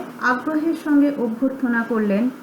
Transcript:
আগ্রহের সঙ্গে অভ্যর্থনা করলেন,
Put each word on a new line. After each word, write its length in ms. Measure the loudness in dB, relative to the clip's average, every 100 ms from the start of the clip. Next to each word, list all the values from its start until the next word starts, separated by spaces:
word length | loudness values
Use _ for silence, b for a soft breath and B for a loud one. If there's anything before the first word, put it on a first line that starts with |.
| -4 -4
আগ্রহের 540 | -2 -2 -2 -2 0 -2
সঙ্গে 280 | 2 4 4 2
অভ্যর্থনা 680 | -2 0 0 0 -2 0 0
করলেন, 420 | 0 2 2 0 -4